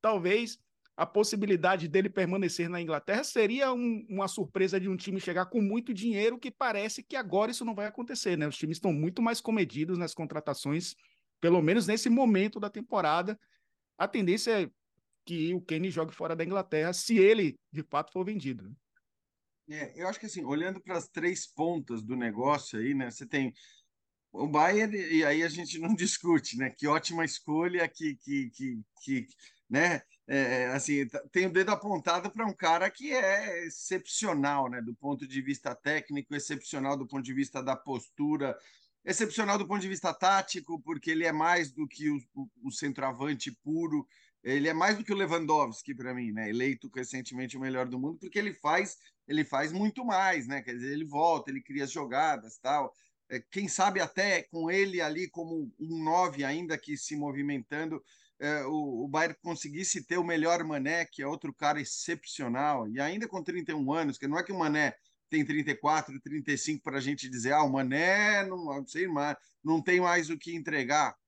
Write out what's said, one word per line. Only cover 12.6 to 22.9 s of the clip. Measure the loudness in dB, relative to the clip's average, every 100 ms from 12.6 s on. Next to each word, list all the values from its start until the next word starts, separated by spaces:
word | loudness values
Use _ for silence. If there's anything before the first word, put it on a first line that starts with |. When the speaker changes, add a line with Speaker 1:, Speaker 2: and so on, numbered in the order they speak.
| -8
Speaker 1:
temporada. | -8 -2 2 4 2 0 -6 _ _ _ _ _ _
A | 0
tendência | 2 2 2 2 2
é | 0 _ _ _ _ _
que | -8 -2 0
o | -2
Kane | -2 -2 0
jogue | -2 -4
fora | -4 -6
da | -2
Inglaterra, | -2 -2 0 0 0
se | -2 4 8
ele, | 8 8 4 -2 _
de | -10
fato, | -2 -4 -2
for | -4
vendido. | -2 -4 -4 -8 -10 -20 _ _ _ _ _ _ _ _ -14
Speaker 2:
É, | -10 -10
eu | -6 -6
acho | -6
que, |
assim, | -10 -8
olhando | -4 -2 -2 -6
pras | -6 -6 -6
três | -2 -2 -2 -8
pontas | -2 -2 -2 -4 -6
do | -4 -4
negócio | -2 0 0 0 -2 -4
aí, | 0